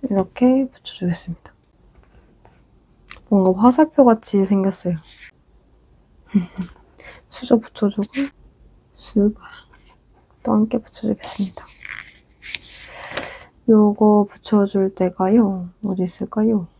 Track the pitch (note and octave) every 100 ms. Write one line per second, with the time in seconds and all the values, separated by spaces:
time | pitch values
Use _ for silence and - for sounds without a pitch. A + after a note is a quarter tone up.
0 | C4 G3 F#3 - B3 C4 C4 _ - -
1 | F3+ E3+ - E3 - _ _ _ _ _
2 | _ - _ _ _ - _ _ _ _
3 | _ - _ G3+ F#3 F#3 A#3 B3+ D#4 -
4 | B3+ A3+ - G3+ F#3+ G3 F#3+ F#3+ F3+ E3
5 | - - - _ _ _ _ _ _ _
6 | _ _ _ G#3 F3 - F3 - _ _
7 | - - _ - B3+ A#3 - - G3+ G3+
8 | G3+ C4+ C#4 _ - _ _ _ _ -
9 | - - G3+ G#3+ - - _ - _ -
10 | _ _ _ _ - A3 A3 A3+ - -
11 | G#3+ G#3+ - - G3 - - - - -
12 | - - _ _ - - - - - -
13 | - - - - - _ - A3 G#3 G#3
14 | G#3+ G#3 G3+ - - G#3+ G3 G3+ F#3+ F#3+
15 | F#3 F3+ F#3 A3+ G#3 F#3+ F3+ _ G#3+ F#3+
16 | F3+ - - - G#3+ A3 E3+ _